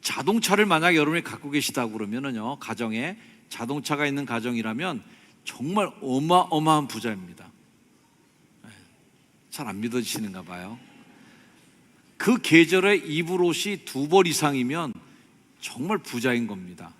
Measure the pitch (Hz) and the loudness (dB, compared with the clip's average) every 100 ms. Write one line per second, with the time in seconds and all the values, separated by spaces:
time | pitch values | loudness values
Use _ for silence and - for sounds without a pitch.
0 | - - 127 226 220 202 208 165 170 165 | -6 -4 0 2 2 2 4 4 4 4
1 | 147 165 156 143 143 143 - - 120 107 | 4 0 -4 -12 -4 -2 -2 -2 -4 -4
2 | 104 117 139 117 110 143 - 107 117 110 | -6 -6 -6 -6 -6 -8 -8 -6 -4 -4
3 | 143 214 - - _ - 120 143 - 147 | -4 -8 -16 -20 _ -10 -6 -6 -2 0
4 | 147 139 135 117 113 120 110 110 180 135 | 0 -2 -2 -4 -2 -2 -2 -4 -4 -6
5 | - - - _ - - 131 208 185 - | -10 -20 -20 _ -16 -10 -4 0 -2 -4
6 | 135 131 156 180 180 160 156 156 135 113 | -4 -2 4 4 4 2 4 2 2 -6
7 | 117 101 90 87 92 _ _ _ _ _ | -6 -6 -10 -18 -20 _ _ _ _ _
8 | _ _ _ _ _ _ - - - _ | _ _ _ _ _ _ -20 -20 -20 _
9 | _ _ _ _ _ - 127 98 113 123 | _ _ _ _ _ -10 -8 -4 -2 -2
10 | 113 104 107 95 85 90 92 120 - - | -4 -4 -6 -10 -12 -12 -12 -14 -18 -20
11 | - - - - - _ _ _ _ _ | -20 -20 -20 -20 -20 _ _ _ _ _
12 | _ _ - 240 - 160 165 185 190 202 | _ _ 2 2 6 6 8 6 4 2
13 | 165 151 165 180 175 160 202 196 - 131 | 0 -2 -2 2 2 2 -4 -6 -8 -6
14 | 143 185 180 143 151 139 123 156 160 110 | 4 6 6 4 2 2 0 -2 -4 -8
15 | - - _ _ _ _ - - 156 208 | -14 -20 _ _ _ _ -16 -8 -2 -2
16 | - 123 123 120 113 98 90 87 85 - | -4 -2 0 0 -2 -6 -12 -16 -18 -20